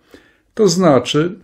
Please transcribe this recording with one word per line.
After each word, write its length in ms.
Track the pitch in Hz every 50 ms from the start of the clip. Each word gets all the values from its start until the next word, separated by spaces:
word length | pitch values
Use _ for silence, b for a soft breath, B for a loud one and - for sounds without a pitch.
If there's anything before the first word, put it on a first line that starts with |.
| b b b b b b b b b b b
to 140 | - 220 190
znaczy, 680 | 165 180 190 165 143 123 123 - - 147 156 175 190 -